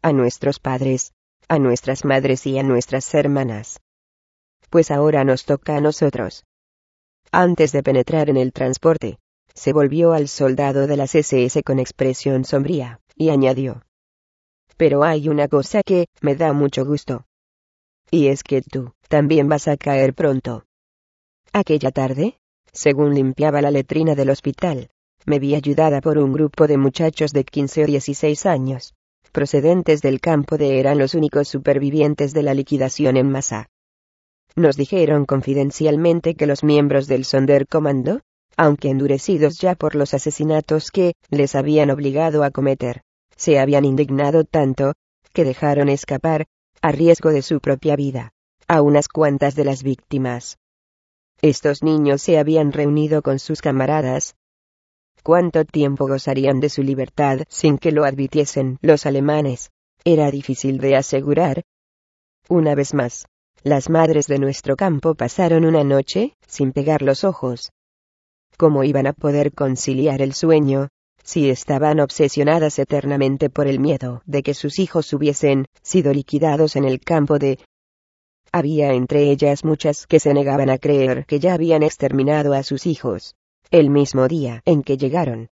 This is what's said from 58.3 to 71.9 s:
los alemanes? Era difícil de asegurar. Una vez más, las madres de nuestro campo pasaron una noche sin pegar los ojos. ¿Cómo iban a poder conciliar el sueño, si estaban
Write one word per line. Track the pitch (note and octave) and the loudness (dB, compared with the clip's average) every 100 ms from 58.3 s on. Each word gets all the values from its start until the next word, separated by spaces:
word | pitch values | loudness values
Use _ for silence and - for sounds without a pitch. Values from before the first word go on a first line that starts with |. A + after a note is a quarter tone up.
| D3+ C#3+ C#3+ C3 C3 | -2 -2 -2 -4 0
los | D#3 D3 | 2 2
alemanes? | D3+ C#3 C#3+ D3+ C#3+ B2 - _ _ _ | 2 0 0 0 -2 -6 -14 _ _ _
Era | F3 D#3 C#3+ | 2 2 2
difícil | C#3 C#3 C3 C3+ C3 | -2 -8 -4 -4 -2
de | C3+ | 2
asegurar. | C3+ C3+ C#3 C#3+ D3 E3+ C3+ - _ _ _ _ _ _ _ _ | 2 2 -4 0 0 0 -2 -8 _ _ _ _ _ _ _ _
Una | F3 D#3 | 2 2
vez | C#3+ C#3 | 0 0
más, | C#3+ A#2+ - - _ _ _ | -2 -4 -8 -20 _ _ _
las | C#3+ C#3+ C3 | 0 0 2
madres | D#3+ D#3+ D3+ | 2 4 2
de | C#3+ C#3 | 0 -2
nuestro | C#3 C3+ - | -2 -4 -4
campo | C3+ G3 D3 E3 | -2 0 0 -2
pasaron | D#3 B2 - F3 E3 | -2 -4 0 2 4
una | D#3+ D#3+ | 4 2
noche | C#3 C#3 C3+ F#3+ B3+ _ _ | 2 0 0 -4 -4 _ _
sin | - C3+ | -4 -4
pegar | C#3 C#3+ D3+ | -2 -2 0
los | C#3 C3+ | 0 0
ojos. | G3 - B2+ A#2+ - _ _ _ _ _ _ _ _ - | -2 -2 -8 -8 -14 _ _ _ _ _ _ _ _ 2
¿Cómo | D#3+ C#3+ | 2 4
iban | C3+ C#3 | 2 0
a | C3+ | -2
poder | D3 D3+ C#3+ C#3+ | -2 -2 0 -2
conciliar | - C#3 B2+ - C3 D3 C3+ | 0 -2 -2 -4 0 0 0
el | C3+ | -4
sueño, | C3+ D#3+ D#3 C#3+ C3+ C#3 _ _ _ | 0 4 4 4 0 -4 _ _ _
si | - E3+ C#3+ | -8 0 0
estaban | B2+ - C3+ D3+ | 0 -2 0 2